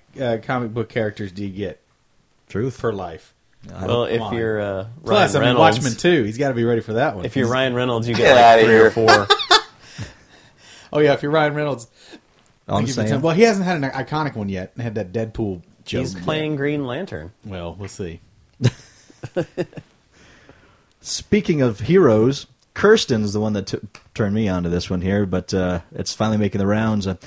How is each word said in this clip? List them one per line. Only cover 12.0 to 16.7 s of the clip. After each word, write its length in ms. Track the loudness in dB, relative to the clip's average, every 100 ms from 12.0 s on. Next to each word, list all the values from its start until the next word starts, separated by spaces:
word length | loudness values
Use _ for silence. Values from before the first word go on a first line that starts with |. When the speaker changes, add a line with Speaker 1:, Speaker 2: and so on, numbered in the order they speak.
| -20 -20 _ _ _ _ -6
Speaker 2:
All 120 | -4
I'm 0 |
Speaker 1:
Thank 100 | -2
you 60 |
for 80 | -2
the 40 | -2
Speaker 2:
saying. 140 | 0
Speaker 1:
time. 20 |
Well, 120 | 0
he 80 | 2
hasn't 220 | 2 2
had 120 | -2 -2
an 60 | -4
iconic 440 | -6 -6 -6 -6
one 140 | -6 -8
yet. 240 | -8 -10 -8
They 60 |
had 140 | -8 -6
that 160 | -6
Deadpool 500 | -6 -8 -6 -6 -6 -14 _
joke 160 | -8 -6
Speaker 3:
He's 140 | -6
Speaker 1:
yet. 80 | -6
Speaker 3:
playing 320 | -6 -4 -4 -4
Green 280 | -4